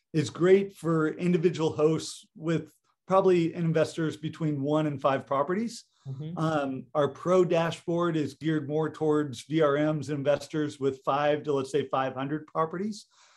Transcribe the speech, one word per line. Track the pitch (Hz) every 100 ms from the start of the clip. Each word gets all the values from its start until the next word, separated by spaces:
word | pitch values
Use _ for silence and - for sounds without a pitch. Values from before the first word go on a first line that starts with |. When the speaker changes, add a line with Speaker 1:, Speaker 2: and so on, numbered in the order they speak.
| _
Speaker 1:
is | 160 147
great | - 175 196 196
for | - 156 160 156
individual | - 175 180 175 147 220
hosts | - 151 156 - - - -
with | 160 160 - _ _ _ -
probably | 190 185 180 165
investors | 180 165 160 156 - 156 -
between | 156 - 156 143
one | 139 151 156
and | 139
five | 147 135 -
properties. | 135 143 185 233 - - _ 135
Speaker 2:
Mm-hmm. | 131 151 175
Speaker 1:
Um, | 160 151 139 131 131
our | 156 139
pro | 139 175 185
dashboard | 175 165 165 165 - 170 170 160
is | 135 -
geared | 156 156 135
more | 151 156
towards | 151 156 151 147 117
V | - 160
R | 151 143 151
Ms, | 156 120
investors | 147 139 143 - 156 147 -
with | 135 135
five | - 139 147 151
to, | 151
let's | 139 131
say, | 147 135
five | 135 131
hundred | 120 139 151 -
properties, | 160 160 175 208 208 - _ _